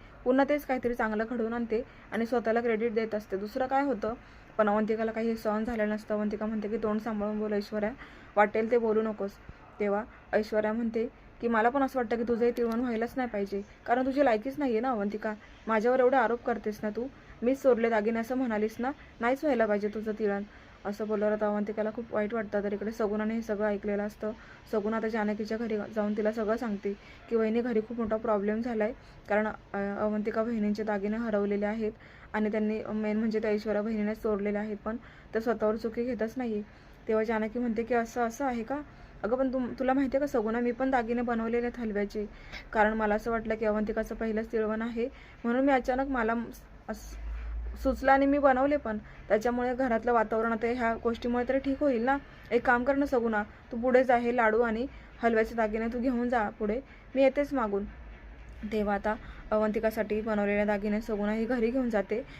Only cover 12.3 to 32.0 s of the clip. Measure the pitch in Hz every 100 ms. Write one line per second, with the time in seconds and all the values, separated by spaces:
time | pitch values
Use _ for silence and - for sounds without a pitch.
12.3 | 233 240 240 233 226 247 220 240 - 247
13.3 | 208 196 196 196 - - 240 262 269 277
14.3 | 220 269 277 277 220 262 233 202 208 220
15.3 | 214 - - - 220 226 254 247 269 220
16.3 | 240 - 220 214 208 214 214 262 - -
17.3 | - 233 269 269 233 233 220 208 226 226
18.3 | 262 254 214 214 - 247 285 - - 233
19.3 | 269 311 247 226 208 208 214 220 214 214
20.3 | 202 208 - - - 196 208 214 214 208
21.3 | 214 214 208 208 214 214 220 233 214 208
22.3 | 226 214 208 202 202 208 226 214 214 214
23.3 | 226 226 202 214 202 208 202 208 - 214
24.3 | 226 - - - 220 202 226 220 226 208
25.3 | 214 214 220 233 214 202 220 208 208 214
26.3 | 226 208 233 240 202 202 202 - - -
27.3 | 233 220 226 247 220 214 240 226 220 226
28.3 | 214 202 220 240 226 208 269 - - -
29.3 | 208 220 - - 196 202 202 214 214 214
30.3 | 226 220 233 208 208 214 208 208 220 233
31.3 | 208 202 202 208 220 214 -